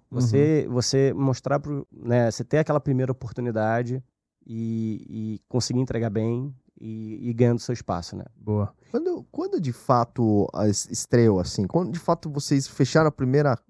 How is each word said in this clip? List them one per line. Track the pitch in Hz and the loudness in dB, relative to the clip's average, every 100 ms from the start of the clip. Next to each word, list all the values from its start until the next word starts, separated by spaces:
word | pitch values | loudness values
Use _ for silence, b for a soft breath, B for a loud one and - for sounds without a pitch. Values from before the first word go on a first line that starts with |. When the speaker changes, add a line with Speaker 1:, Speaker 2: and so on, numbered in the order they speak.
| - | -8
Speaker 1:
você, | 117 123 131 147 156 - | -2 2 4 4 2 0
Speaker 2:
Uhum. | |
Speaker 1:
você | 123 120 135 139 | -2 0 2 2
mostrar | 92 135 127 - 143 | 2 0 0 -2 -2
pro, | 147 143 - | -4 -10 -10
né, | - 120 120 117 | -10 0 2 2
você | - | -2
ter | 120 151 | -2 0
aquela | 160 151 | 2 0
primeira | 147 127 131 | 0 0 0
oportunidade | 127 117 - 120 110 107 117 120 127 127 _ _ _ - | -4 -8 -8 -4 0 0 0 -2 -6 -10 _ _ _ -14
e, | 113 113 113 110 107 - | -8 -6 -4 -4 -6 -10
e | 110 110 107 _ | -10 -8 -10 _
conseguir | 127 - 123 | -4 -2 -2
entregar | 131 120 113 | -2 -2 -2
bem | 104 113 120 139 131 _ - | -2 -2 -2 -6 -12 _ -18
e, | 113 110 110 107 120 | -14 -12 -12 -10 -4
e | |
ganhando | 117 123 120 | 2 4 4
seu | - | -2
espaço, | 120 - 90 87 98 | -8 -4 -6 -6 -12
né? | - _ | -14 _
Speaker 2:
Boa. | 107 107 101 - _ | -4 -2 -2 -6 _
Speaker 3:
Quando, | 240 349 349 - | -4 -4 -6 -8
quando | - 370 381 | -8 -4 -2
de | 143 | -4
fato | 117 - 123 117 - 113 104 98 | -4 2 2 2 0 4 4 2
a | - 104 | 2 0
es-, | 101 - | 0 -4
estreou, | - - 117 117 98 | -8 2 6 6 4
assim, | 87 - 95 | 0 -2 0
quando | 165 175 | 0 -2
de | 170 | -4
fato | - 170 160 | -2 -2 -2
vocês | 143 - 143 135 | -6 0 0 0
fecharam | - 131 156 156 | -2 2 4 2
a | |
primeira | - 131 139 147 117 _ | 0 0 2 2 0 _